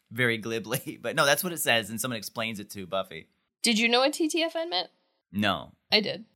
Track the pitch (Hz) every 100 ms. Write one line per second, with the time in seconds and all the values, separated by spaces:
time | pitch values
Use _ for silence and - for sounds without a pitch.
0 | _ 113 127 113 107 113 107 117 - 123
1 | 117 104 143 196 185 160 143 117 98 110
2 | 131 113 98 - 113 107 101 104 90 95
3 | 95 80 - _ _ _ 220 220 233 240
4 | 269 294 320 330 330 330 339 - - _
5 | _ _ _ 101 104 85 62 _ _ 208
6 | 196 143 -